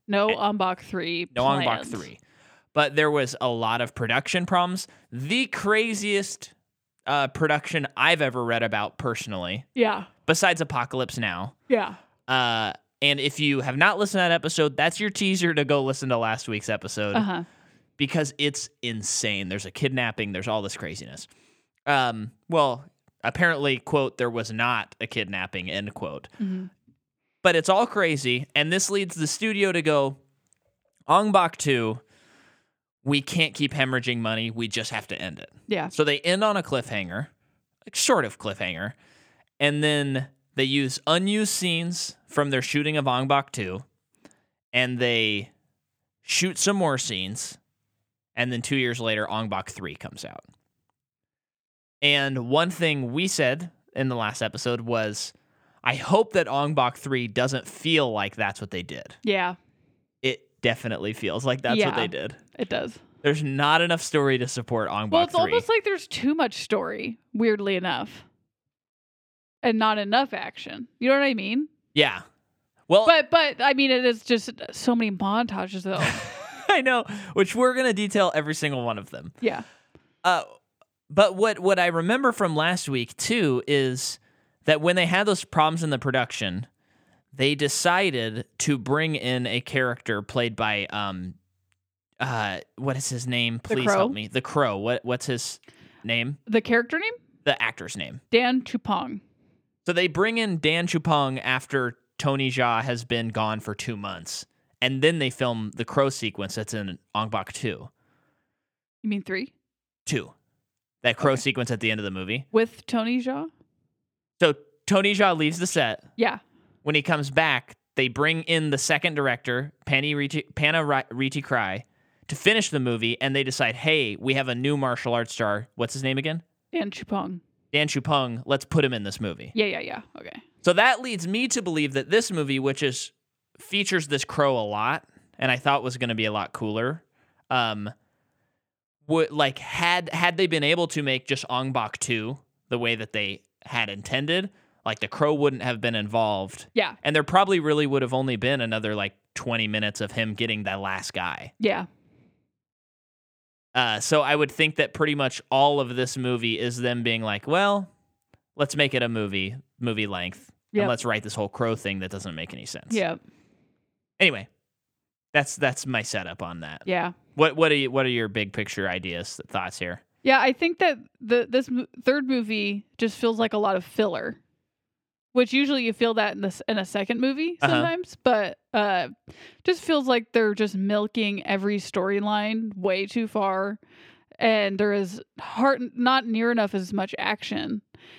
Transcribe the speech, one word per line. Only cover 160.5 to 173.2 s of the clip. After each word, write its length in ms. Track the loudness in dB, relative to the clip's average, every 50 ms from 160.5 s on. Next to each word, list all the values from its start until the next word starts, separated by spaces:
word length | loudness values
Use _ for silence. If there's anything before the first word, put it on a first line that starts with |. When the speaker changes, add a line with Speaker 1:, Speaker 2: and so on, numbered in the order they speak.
| _ _ _ _
Speaker 2:
and 80 | -2 0
Speaker 1:
Yep. 80 | 0 0
Speaker 2:
let's 160 | 0 0 0
write 180 | 0 -2 -2
this 120 | -2 -4 -6
whole 140 | -4 -6 -4
crow 260 | -2 -2 -2 0 -2
thing 220 | -2 -2 -4 -4 -4
that 120 | -6 -8
doesn't 240 | -8 -10 -10 -10 -10
make 200 | -10 -10 -12 -12
any 100 | -14 -14
sense." 300 | -12 -14 -12 -8 -4 -2
Speaker 1:
Yep. 260 | -2 0 -2 -4 -8 _ _ _ _ _ _ _ _ _ _ _ _ _ _ _ _ _ _ _ 4
Speaker 2:
Anyway, 300 | 4 4 4 2 -6 -12 _ _ _ _ _ _ _ _ _ _ _ _ _ _ _ _ 0
that's, 220 | 0 0 0 -2
that's 280 | 0 0 0 0 -2 -4
my 140 | -4 -2 -2
setup 420 | -2 -2 -4 -6 -6 -8 -10 -10
on 180 | -10 -10 -10 -10
that. 220 | -12 -12 -14 -10 -4
Speaker 1:
Yeah. 260 | -2 -2 -2 -2 -4 -6 _ _ _ 2
Speaker 2:
What, 200 | 4 4 4 4
what 160 | 4 2 4
are 60 | 4
you, 140 | 2 2 0
what 160 | 2 2 2
are 40 | 2
your 180 | 2 0 -2 -2
big 260 | -2 -2 -4 -2 -4
picture 340 | -6 -6 -4 -4 -4 -4 -2
ideas, 540 | -2 -4 -6 -6 -6 -6 -8 -10 -12 -16 -12 -6
thoughts 300 | -6 -4 -4 -6 -6 -8
here? 220 | -8 -8 -8 -10 _ _ _ _
Speaker 1:
Yeah, 180 | 2 4 4 4
I 140 | 4 2 2
think 240 | 2 0 -2 0 2
that 180 | 2 2 0 -2 -8 -20 _ -8
the, 260 | -2 2 2 2 2
this 220 | 2 0 0 0 0
mo-, 180 | -2 -4 -4 -6 -8 -4
third 240 | 0 2 2 2 2
movie 600 | 0 0 0 0 0 -2 -2 -2 -2 -4 -6 -8 _ _
just 220 | -2 -2 -2 -2
feels 200 | 0